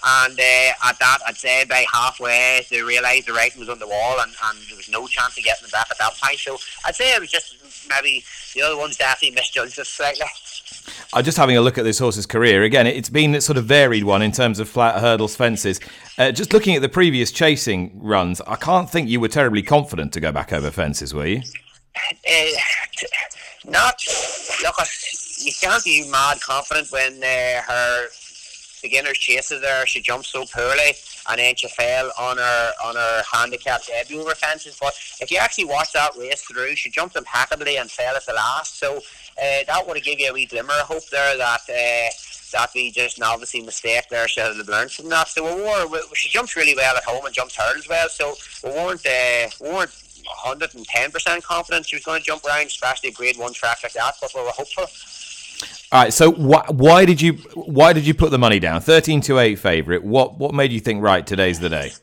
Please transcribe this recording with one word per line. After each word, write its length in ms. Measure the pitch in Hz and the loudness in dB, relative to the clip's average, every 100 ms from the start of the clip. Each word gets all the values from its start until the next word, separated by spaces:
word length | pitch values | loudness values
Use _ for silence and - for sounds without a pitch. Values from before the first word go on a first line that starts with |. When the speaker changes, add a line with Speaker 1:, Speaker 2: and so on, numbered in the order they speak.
| 131 | 4
Speaker 1:
And, 320 | 131 127 127 | 4 2 2
uh, 500 | 127 127 131 123 123 | 4 4 4 2 -2
at 80 | 123 | 2
that, 220 | 127 135 117 | 2 2 0
I'd 120 | 113 | -8
say 260 | 131 127 | -2 0
by 220 | 131 131 120 | 2 0 0
halfway, 760 | 123 123 - 123 120 127 127 123 | 0 -2 -4 -2 0 2 0 -2
they 120 | 123 | -6
realised 440 | 117 123 123 131 123 | -2 0 2 0 -2
the 60 | |
writing 280 | 117 117 131 | -2 -2 -2
was 100 | 113 | -12
on 80 | 120 | -10
the 100 | 107 | -6
wall, 320 | 104 117 127 | -2 -2 -2
and, 100 | 117 113 | -4 -4
and 140 | 110 107 107 | -6 -6 -14
there 80 | 104 | -20
was 140 | 104 | -8
no 160 | 110 127 | -8 -6
chance 320 | - 123 - | -4 -4 -4
of 60 | |
getting 180 | 110 110 | -4 -4
them 80 | 113 | -4
back 160 | 107 113 | -4 -4
at 60 | 123 | -2
that 160 | 110 - | -4 -2
point. 160 | 135 143 | -4 -4
So 200 | - 131 - - | -8 -10 -12 -10
I'd 100 | - | -8
say 200 | - 508 | -2 0
it 60 | 480 | 0
was 100 | - | 0
just 260 | - - - 277 - 294 | -6 -6 -20 -20 -20 -6
maybe 340 | 139 139 135 - - - | -2 -2 -4 -8 -18 -14
the 60 | 131 | -4
other 160 | 147 151 | -4 -2
ones 220 | 147 139 | -8 -4
definitely 360 | 131 131 131 | -2 0 -2
misjudged 440 | 127 123 135 120 123 | -2 -4 -4 -6 -8
us 100 | 135 | -12
slightly. 380 | - 147 147 151 - - - - - - - - | -6 -4 -4 -8 -10 -16 -18 -18 -20 -18 -20 -4
Speaker 2:
I'm 100 | - | 0
just 140 | 127 156 | 0 4
having 180 | 139 123 | 4 6
a 60 | |
look 160 | 120 123 | 4 2
at 60 | |
this 140 | 113 107 | 0 2
horse's 280 | 127 104 98 | 0 -2 -2
career. 380 | 113 117 98 | 2 6 6
Again, 220 | 107 135 117 | 6 6 4
it's 220 | 147 113 | 2 -2
been 260 | 135 151 | 2 4
a 60 | 147 | 4
sort 160 | 139 139 | 2 0
of 80 | |
varied 400 | 113 143 139 113 | 4 6 6 4
one 160 | 101 98 | 2 2
in 100 | 107 | 2
terms 280 | 101 120 107 | 2 0 0
of 100 | 107 | -4
flat 320 | - 117 98 | 2 2 4
hurdles, 340 | 120 113 107 | 2 2 0
fences. 460 | - 120 107 101 95 - - - - | 0 -2 0 -2 -4 -8 -20 -20 0
Uh, 120 | 131 | 2
just 200 | 120 - | 2 4
looking 240 | 214 208 160 | 4 6 2
at 60 | |
the 60 | 135 | 2
previous 420 | 180 180 131 117 | 4 4 4 -2
chasing 680 | - 160 147 - 95 90 95 | 2 2 2 0 -2 -4 -8
runs, 440 | 107 101 90 90 | 0 0 2 -4
I 140 | - 110 | -6 -6
can't 340 | 156 180 175 | 0 0 2
think 180 | 175 139 | -2 0
you 120 | 120 | 0
were 80 | 113 | 0
terribly 340 | 147 135 107 | 2 2 2
confident 500 | 95 147 139 87 73 | 2 2 2 -6 -6
to 80 | - | -4
go 120 | 80 | -2
back 200 | 73 73 | -2 -4
over 180 | 78 71 | -4 -4
fences, 440 | 71 78 71 69 | -2 -4 -4 -6
were 120 | 73 76 | -6 -2
you? 140 | 107 127 - - _ _ - | -4 -6 -16 -20 _ _ -8
Speaker 1:
Uh, 500 | - - - 160 156 - - - - - - - - - - - | -8 -6 0 0 0 -2 -4 -4 -6 -12 -8 -6 -8 -12 -20 -20
not, 300 | - 160 240 247 - - - - - - | -2 2 2 0 -4 -4 -6 -8 -8 -4
look, 120 | 165 175 160 - - - - - | -4 -2 -4 -4 -10 -10 -12 -8
you 140 | - - | -8 -4
can't 240 | 185 226 | 0 0
be 240 | 185 175 143 | 2 0 0
mad 320 | 139 139 143 | 0 2 0
confident 460 | - 135 139 151 147 | -2 -4 -2 -6 -4
when, 320 | 135 131 131 | -4 -4 -4
uh, 400 | 131 131 127 123 | -4 -2 -2 -4
her 460 | 120 123 123 123 120 - - - - - - - | -2 -2 0 -2 -4 -12 -20 -20 -20 -20 -20 -16
beginner's 340 | 123 131 143 135 | -4 -2 -2 -4
chases 460 | - 123 - 143 | -2 -2 -2 -6
there, 240 | 135 135 127 | -4 -2 -2
she 120 | 127 | -4
jumped 240 | 110 123 131 | -4 -6 -8
so 180 | 135 | -10
poorly, 480 | 131 120 120 139 147 143 - - - | -10 -4 -2 2 0 0 -10 -16 -6
and 80 | 117 | 0
then 160 | 123 123 | 0 0
she 100 | 120 | -6
fell 440 | - 120 127 131 - | -4 -2 -2 -4 -6
on 180 | 127 127 | -6 -2
her, 360 | 123 120 117 - | 0 0 -2 -4
on 100 | 113 | -6
her 280 | 117 117 113 107 | -4 -2 -2 -2
handicap 480 | 120 120 123 - 123 - | -2 -2 -4 -4 -4 -4
debut 340 | 117 120 151 | -8 -8 -10
over 140 | 156 | -6
fences. 420 | 156 151 156 151 139 | -4 -4 -6 -10 -8
But 140 | 139 - - - | -8 -8 -16 -14
if 100 | 127 | -6
you 80 | - | -2
actually 260 | 233 - | -2 -2
watch 300 | 175 143 156 | -4 -2 -2
that 200 | 156 147 127 | -2 -2 -4
race 240 | 123 139 | -10 -10
through, 340 | - 123 131 147 | -10 -8 -6 -6
she 140 | 131 | -6
jumped 260 | 135 175 170 | -6 -6 -8
impeccably 640 | 127 120 131 151 147 139 | -6 -4 -2 -4 -4 -4
and 120 | 120 | -6
fell 240 | - 123 | -6 -4
at 120 | 135 - | -4 -4
the 80 | |
last. 440 | 113 110 139 160 - | -4 -2 -2 -6 -6
So, 200 | 143 143 - - - - | -6 -6 -12 -20 -20 -8
uh, 280 | 139 139 139 | -2 -2 0
that 180 | 165 | -2
would 120 | 185 151 | -2 -6
have 80 | |
given 160 | 147 143 | -6 -4
you 100 | 139 | -4
a 20 | |
wee 140 | 131 135 | -4 -6
glimmer 280 | 120 123 | -6 -4
of 120 | 147 139 | -2 -2
hope 220 | 160 - | -6 -6
there 260 | 139 139 135 | -2 0 0
that, 260 | 123 120 - | 0 -2 -4
uh, 420 | 123 120 117 117 - - - - | -2 0 0 -4 -6 -16 -20 -8
that 180 | - 120 | -2 -2
we 200 | 127 123 | -2 -6
just 260 | 117 123 120 | -4 -6 -2
an 60 | |
obviously 380 | 113 117 117 123 | -2 -2 -6 -12
mistake 420 | 113 - 117 117 - | -10 -10 -2 -4 -2
there. 180 | 120 113 | -4 -4
She 120 | - | -2
had 140 | 113 107 104 | -4 -6 -4
learned 240 | 104 123 | -4 -4
from 160 | - 156 | -8 -2
that. 180 | 165 160 | -2 0
So 160 | - | -4
we 180 | 160 175 | -6 -4
were, 260 | 208 208 165 | -2 -2 -2
we, 120 | 160 156 | -6 -6
she 140 | - - | -4 -2
jumps 260 | 208 247 | -2 -4
really 220 | - 156 135 | 0 0 2
well 200 | 131 127 | 2 0
at 60 | |
home 220 | 117 123 | -2 -6
and 100 | 139 | -6
jumps 220 | 127 127 - | -6 -8 -4
hurdles 320 | 110 139 156 | -2 -2 -4
well. 200 | 165 165 | -2 -2
So 260 | - 147 143 - - | -4 -8 -8 -16 -14
we 80 | 123 | -10
weren't, 340 | 143 180 180 | -6 -6 -4
uh, 440 | 135 127 123 120 117 - | -2 0 2 0 -2 -6
we 100 | 135 | -8
weren't 200 | 185 180 - - - - | -4 -4 -8 -20 -20 -16
hundred 480 | - 110 139 156 | -10 -10 -8 -8
and 120 | 127 110 | -10 -4
ten 240 | 113 135 | -2 -2
percent 320 | 160 180 170 | -4 -4 -4
confident 440 | - 170 170 170 160 | -2 -6 -2 -4 -4
she 100 | 151 | -10
was 80 | |
gonna 160 | - 160 | -6 -6
jump 240 | 151 151 | -4 -6
around, 220 | 143 147 147 | -2 -2 -2
especially 420 | - 127 131 135 | -4 -4 -4 -6
a 40 | |
Grade 240 | 110 127 123 | -4 -4 -2
One 160 | 120 | -6
track 260 | 120 120 117 | -4 -4 -2
like 120 | 117 | -6
that. 200 | 113 120 143 | -4 -4 -4
But 100 | 135 | -8
we 80 | 135 | -6
were 80 | 123 | -6
hopeful. 360 | 117 139 - 180 - - - - - - - - - - | -6 -8 -8 -8 -10 -20 -20 -18 -18 -18 -14 -14 -14 2
Speaker 2:
All 60 | 127 | 6
right, 120 | 120 | 6
so 200 | - 160 | 8 6
wh-, 420 | 165 139 151 - | 6 6 6 6
why 300 | 143 139 175 | 6 10 10
did 160 | 190 165 | 10 8
you, 140 | 165 147 - | 4 2 -6
why 380 | - 156 135 160 | -14 -4 8 8
did 120 | 165 | 8
you 100 | 147 | 4
put 180 | 151 170 | 4 4
the 60 | 135 | 6
money 200 | 120 104 | 6 6
down? 220 | 85 82 | 4 0
Thirteen 400 | 95 160 156 151 | 6 6 8 2
to 160 | - 131 | 4 6
eight 220 | 120 101 | 6 4
favourite. 420 | 98 82 73 87 | 2 2 2 -2
What, 360 | 92 123 127 - | 2 2 2 0
what 140 | 139 | -4
made 200 | 143 139 | 2 2
you 80 | 117 | 0
think, 240 | 113 104 | -2 0
"Right, 200 | 104 95 | 4 4
today's 360 | - 95 95 87 | 2 2 2 2
the 80 | 85 | -2
day"? 240 | 80 69 - | -4 -6 -12